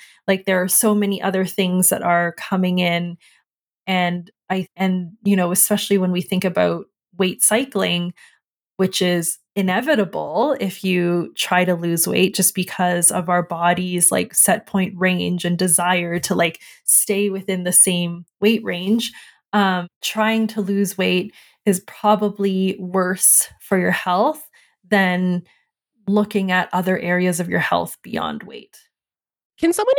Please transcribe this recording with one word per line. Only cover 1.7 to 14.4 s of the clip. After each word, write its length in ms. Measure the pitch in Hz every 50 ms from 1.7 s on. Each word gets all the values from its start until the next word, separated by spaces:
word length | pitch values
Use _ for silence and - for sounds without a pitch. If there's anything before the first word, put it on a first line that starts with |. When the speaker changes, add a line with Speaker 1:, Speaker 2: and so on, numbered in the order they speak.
| 180 185 185 -
Speaker 1:
that 120 | 196 190
are 320 | 170 175 175 170 175 170 170
coming 460 | - - - 202 185 185 180 180 180
in. 400 | 180 175 170 170 175 175 170 - _ _ _ _ _ _ _ _ _ _ _ _ _
And 460 | - 185 185 180 175 175 180 170 - _ _ _ -
I, 180 | 190 190 185 - _
and, 360 | - 190 190 185 185 180 165 190 - -
you 120 | 202 202
know, 160 | 185 180 175
especially 480 | 180 180 - - 208 202 - - 202 196
when 120 | 185 185
we 100 | 180 180
think 220 | 175 - 190 185 185
about 440 | 190 175 180 180 175 170 170 - - _ _ _ _ _
weight 280 | 175 196 185 175 - -
cycling, 720 | - 208 233 277 269 - 202 190 180 175 175 175 175 - - - - _ _ _ _ _ _ _ _ _ -
which 260 | 185 185 - - 185
is 340 | 180 175 175 165 - - - _ _ _
inevitable 1000 | 202 190 185 180 202 254 302 311 220 196 165 - 156 156 143 156 175 190 262 - -
if 240 | - 190 180 - -
you 480 | 190 185 180 175 175 175 175 165 - -
try 280 | - - - 185 180 180
to 120 | 175 180
lose 320 | 170 170 170 170 165 - 175
weight, 260 | 175 175 185 190 -
just 220 | - 180 - -
because 560 | - 180 - - - 185 180 180 175 170 -
of 180 | - 180 175 175
our 140 | 180 180 170
body's, 680 | - 175 165 170 175 175 175 185 180 180 175 175 -
like, 220 | - 185 185 - -
set 320 | -